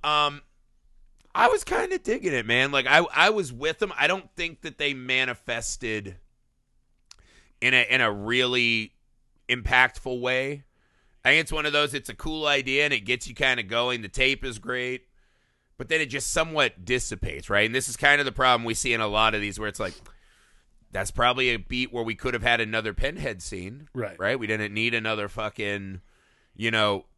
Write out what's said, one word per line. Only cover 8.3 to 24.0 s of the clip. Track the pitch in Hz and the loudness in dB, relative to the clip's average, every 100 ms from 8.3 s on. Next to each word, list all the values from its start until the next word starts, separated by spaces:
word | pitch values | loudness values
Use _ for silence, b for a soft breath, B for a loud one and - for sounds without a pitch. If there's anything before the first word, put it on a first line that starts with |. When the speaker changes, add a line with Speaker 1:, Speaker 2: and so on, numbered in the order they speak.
| 123 127 123 120 113 110 _ _ _ _ _ - | 0 2 2 2 0 -4 _ _ _ _ _ -4
Speaker 1:
impactful | 123 104 127 127 - 131 127 | -4 2 4 4 2 -8 -4
way. | 123 127 135 143 - _ _ _ _ _ | -2 0 -2 -8 -14 _ _ _ _ _
I | 127 | 2
think | 151 | 4
it's | 160 | 2
one | 156 151 | -2 0
of | |
those, | 147 147 | 2 2
it's | 143 120 | -2 -8
a | 113 | -10
cool | 156 156 151 | -8 -4 0
idea | 143 127 135 147 | 0 2 2 2
and | |
it | 131 | 0
gets | 101 123 135 | -2 -4 -4
you | 117 | -2
kinda | 135 123 | 0 0
going. | 98 117 123 123 | -2 -2 0 -2
The | 101 | -6
tape | - 131 135 135 | 0 0 0 -6
is | 107 | -10
great, | 110 127 127 127 _ _ _ _ _ _ _ _ | -8 -6 -6 -8 _ _ _ _ _ _ _ _
but | 131 | -4
then | 160 | -2
it | 147 | -2
just | 135 - | -4 -4
somewhat | 170 160 156 127 - 90 | -2 -2 0 0 -2 -2
dissipates, | 123 - 92 - 71 - | -2 -2 -6 -8 -8 0
right? | 101 110 | 2 2
And | 123 | 0
this | 127 | -4
is | 117 | 0
kind | 143 143 | 4 4
of | 139 | 2
the | |
problem | 110 127 120 117 | 2 4 4 2
we | |
see | 110 131 | -4 -2
in | 113 | 0
a | 110 | 0
lot | 104 110 107 | 2 2 2
of | |
these | 104 95 | -4 -6
where | 107 | -8
it's | - | -6
like, | 98 87 - b b b b b b _ _ | -8 -8 -20 b b b b b b _ _
that's | 95 101 | -6 -6
probably | - 120 123 127 | 2 2 4 0
a | 113 | 0
beat | 92 127 127 | -4 -4 -4
where | 120 | -4
we | 113 110 | -4 -4
could | 127 | -4
have | 120 | 0
had | 120 117 | 2 2
another | 110 113 110 | 0 -2 -4
Pinhead | 101 135 170 147 170 | -2 -4 -4 -8 -8
scene. | - 98 92 127 147 | -10 -10 -10 -14 -14
Speaker 2:
Right. | 131 | -8